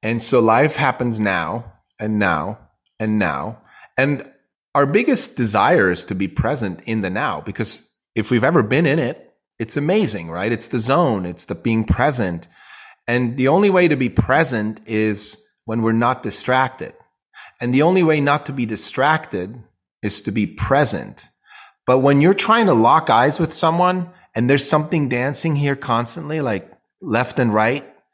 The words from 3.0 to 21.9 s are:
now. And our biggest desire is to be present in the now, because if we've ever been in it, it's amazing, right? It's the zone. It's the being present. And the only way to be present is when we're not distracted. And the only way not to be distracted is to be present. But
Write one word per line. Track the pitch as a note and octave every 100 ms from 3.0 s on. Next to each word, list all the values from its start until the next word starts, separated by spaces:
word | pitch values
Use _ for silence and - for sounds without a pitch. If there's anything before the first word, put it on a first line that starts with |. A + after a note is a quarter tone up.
| A2 G#2+
now. | F2+ C#2 E2 A#2 _ - - -
And | C#3 C#3 - _ _ _ _
our | D3 C#3+
biggest | F3 B3 B3+ - -
desire | A#2 G#2 G#2+ E3+ F#2+
is | F2+ -
to |
be | F#2+ F#2+
present | - A2 C#3+ G#2+ F2 -
in | A2
the | F#2+
now, | F#2+ C#3 D#2+
because | F2 F#2+ A2+ - _ _ _
if | - G#2+
we've | B2
ever | B2+ E3+
been | G#2+ C3 E3
in | D3+
it, | A#3 - - _ _ _
it's | A2 -
amazing, | D3 G3+ E3+ G2+ E2
right? | E2 G#2
It's | A#2 -
the | B2+
zone. | A2 C#3+ D#3+ G#2+ F2+
It's | F2
the | -
being | F#2 - A2+
present. | A2 - C3+ C3 G2 E2+ - _ - - - - -
And | B2 B2 B2
the | B2+
only | E3 G3+
way | F#3 F3
to | C#3+
be | B2
present | - - C#3 D#3 A#2+ G#2+ A2 -
is | A2 G#2+ G2+ - - _ _ -
when | A2
we're | A2+
not | A2+ A#2+ B2+
distracted. | A#2 - - C3 C3 - - - _ _ _ - - _
And | A#2+
the | B2+
only | D#3 F#3+
way | E3 D3+
not | C#3+ D3 D3
to |
be | C#3
distracted | A2+ G#2+ - - C3+ D#3 - F#2+ F#2 A#2+ - _ _ _
is | G#2 -
to | -
be | G#2 G2+
present. | - - C3+ C#3+ F2 G#1+ - - _ _ - - _
But | -